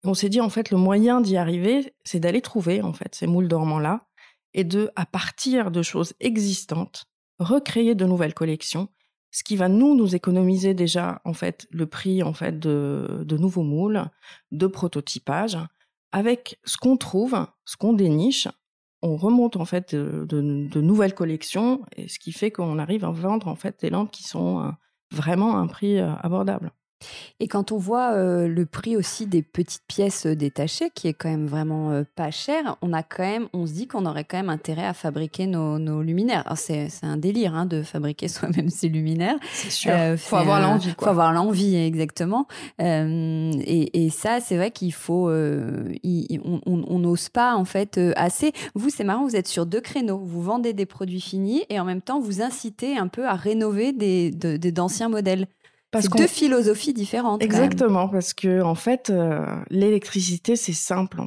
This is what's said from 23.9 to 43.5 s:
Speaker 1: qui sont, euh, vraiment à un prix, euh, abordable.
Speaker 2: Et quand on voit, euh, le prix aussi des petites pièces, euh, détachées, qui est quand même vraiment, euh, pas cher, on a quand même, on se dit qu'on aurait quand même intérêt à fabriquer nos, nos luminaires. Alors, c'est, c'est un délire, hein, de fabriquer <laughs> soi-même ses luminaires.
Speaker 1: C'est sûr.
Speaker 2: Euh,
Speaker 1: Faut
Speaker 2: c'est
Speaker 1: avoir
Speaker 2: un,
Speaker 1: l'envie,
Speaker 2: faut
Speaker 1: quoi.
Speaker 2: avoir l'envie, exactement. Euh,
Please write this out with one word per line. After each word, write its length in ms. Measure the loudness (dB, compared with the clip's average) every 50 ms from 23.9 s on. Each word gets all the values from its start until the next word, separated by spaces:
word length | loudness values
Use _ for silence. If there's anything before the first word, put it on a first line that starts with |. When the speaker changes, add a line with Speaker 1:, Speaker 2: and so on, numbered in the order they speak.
| 0 -2 -2 -4
Speaker 1:
qui 120 | -6 -14 -14
sont, 360 | -10 -6 -2 -2 0 0 -2
euh, 100 | -2 -6 -8 -10 _ _ _ _ _ _
vraiment 440 | -6 -4 -2 0 2 2 2 2 2
à 40 | 0
un 80 | 0
prix, 320 | -2 -4 -4 -2 0 2 2
euh, 120 | 0 0 -2 -4
abordable. 500 | -4 -2 -2 0 0 -2 -2 -4 -6 -10 _ _ _ _ _ _ -20 -20 -20 -20 -20 -20 _ _
Speaker 2:
Et 80 | -6
quand 240 | -2 -2 -2 -2 0
on 60 | -2 -4
voit, 320 | -2 0 0 2 2 2 2
euh, 340 | 2 2 2 2 2 2
le 200 | 2 2 0 0
prix 280 | -2 -4 -8 -4 0 0
aussi 300 | 0 0 -2 -4 -6 -4
des 160 | 0 2 0
petites 400 | 0 _ _ -2 -2 -2 -4 -16 _
pièces, 400 | _ -2 0 0 0 0 -2 -2
euh, 80 | -2 0
détachées, 560 | 0 0 -2 -2 -2 -4 -4 -2 -4 -4 -4 _
qui 140 | -4 -4
est 80 | -4 -4
quand 140 | _ -4 -4
même 180 | -2 -2 -2
vraiment, 420 | -2 -2 -2 -2 -2 -2 -2 -2 0
euh, 140 | 0 -2 -2 -4 _
pas 140 | -6 -6 -4
cher, 480 | -4 -6 -4 -2 -2 -2 -2 -4 -6 _ -2
on 100 | -2 -2
a 80 | -2
quand 220 | -4 _ -6 -4 -2
même, 240 | -2 -2 -4 -6 -6 -4
on 120 | -4 -4
se 60 | -4 -4
dit 140 | -6 -8
qu'on 180 | -6 -4 -4 -2
aurait 180 | -2 -2 -4 -6
quand 140 | _ -4
même 140 | -4 -2 -2
intérêt 340 | -4 -4 -4 -6 -4 -4 -4
à 80 | -4 -6
fabriquer 540 | -4 -6 -6 -4 -4 -6 -6 -4 -4 -2
nos, 320 | -2 0 0 0 0 -2 -2
nos 240 | -2 -2 -2 -2 -2
luminaires. 400 | 0 0 0 2 2 0 0 -2
Alors, 140 | -4 -6 -6
c'est, 300 | -4 -4 -4 -4 -4 -6
c'est 180 | -8 -8 -6
un 100 | -4 -4
délire, 380 | -2 0 0 0 2 0 0 0
hein, 100 | -2 -2
de 160 | -2 -2 -4
fabriquer 460 | -4 -4 -6 -4 -4 -4 -4 -4 -6
<laughs> 0 |
soi-même 420 | -8 -6 -6 -2 0 0 0 2 0
ses 180 | -2 0 -2
luminaires. 500 | 0 0 0 0 0 0 0 0 0 0 -2 -4 -8
Speaker 1:
C'est 200 | -10 -8 -6 -6
sûr. 200 | -4 -2 0 2
Speaker 2:
Euh, 240 | 4 4 4 2 2
Speaker 1:
Faut 200 | 0 -2 0 2
Speaker 2:
c'est 60 | 2 4
Speaker 1:
avoir 140 | 6 6
Speaker 2:
un, 160 | 6 6 4 4
Speaker 1:
l'envie, 160 | 4 2 0
Speaker 2:
faut 60 | -4
Speaker 1:
quoi. 140 | 0 2 2
Speaker 2:
avoir 240 | 4 6 6 6 6
l'envie, 420 | 4 2 2 2 2 4 4 4
exactement. 680 | 4 4 2 2 0 -2 -2 -2 -4 -4 0 0 -2 -2 _ -8 -16 -16 -16 _ -2
Euh, 720 | 0 2 2 2 2 0 0 0 0 0 -2 0 0 0